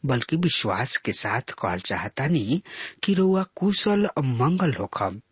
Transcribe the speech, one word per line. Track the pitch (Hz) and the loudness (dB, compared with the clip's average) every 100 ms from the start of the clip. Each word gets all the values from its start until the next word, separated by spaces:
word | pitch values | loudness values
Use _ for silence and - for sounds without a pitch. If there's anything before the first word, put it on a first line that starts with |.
| 139 | 0
बल्कि | 120 - 160 | -2 0 0
विश्वास | 175 - 107 95 127 - | 2 2 0 0 0 0
के | - | 0
साथ | - - 110 - - | -2 0 -2 -4 -6
कहल | 98 90 | -4 -2
चाहतानी | - 90 87 - 139 165 101 160 - - - - | -4 -4 -6 -4 0 2 2 -2 -4 -14 -14 -6
कि | - | 0
रउआ | 190 190 190 190 - | 2 4 2 -2 -2
कुशल | 190 196 208 202 208 - | 0 2 2 2 2 0
मंगल | 135 117 135 180 175 | 0 2 2 2 2
होखब। | 127 - - 98 98 _ | 0 -4 -2 -4 -4 _